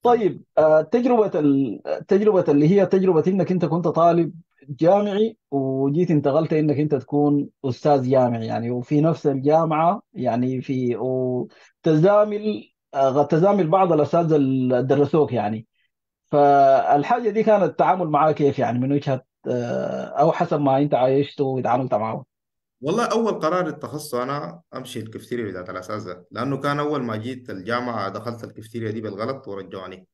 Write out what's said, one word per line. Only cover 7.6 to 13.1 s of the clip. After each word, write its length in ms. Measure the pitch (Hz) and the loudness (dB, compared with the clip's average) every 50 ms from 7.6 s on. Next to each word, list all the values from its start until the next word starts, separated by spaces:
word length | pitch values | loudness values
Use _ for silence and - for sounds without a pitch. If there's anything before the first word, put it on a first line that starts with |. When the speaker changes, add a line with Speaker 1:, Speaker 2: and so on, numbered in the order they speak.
| - | -6
Speaker 1:
أستاذ 440 | 135 120 - - 151 147 139 127 123 | -6 -6 -2 0 2 2 2 2 2
جامعي 360 | 135 131 127 123 120 113 113 | 2 2 2 2 -2 -6 -6
يعني، 260 | 113 113 113 117 120 | -6 -6 -6 -6 -6
وفي 300 | 123 123 123 - 151 147 | -6 -8 -4 -2 0 2
نفس 260 | 151 165 156 - - | 2 0 -2 0 -2
الجامعة 760 | 151 135 135 131 147 151 160 170 160 156 151 165 175 196 240 _ _ _ | -2 -2 0 0 2 2 2 2 0 0 0 2 0 0 -2 _ _ _
يعني، 480 | 180 127 120 110 120 123 127 131 127 | -6 -4 -2 -2 0 -2 -2 -4 -6
في، 340 | 123 - 135 127 127 120 120 | -6 -6 -4 -2 -2 -2 -2
وتزامل، 1700 | 101 120 131 131 131 127 127 127 123 - - _ _ - _ _ _ - 170 156 156 160 196 208 208 208 208 208 208 208 214 208 214 - _ _ _ _ _ - | -2 -4 -4 -2 -2 -2 -2 -2 -4 -6 -8 _ _ -20 _ _ _ 0 2 2 4 4 4 6 4 2 2 -2 -4 -4 -4 -6 -6 -10 _ _ _ _ _ -2
آه، 300 | 139 135 135 | 0 0 2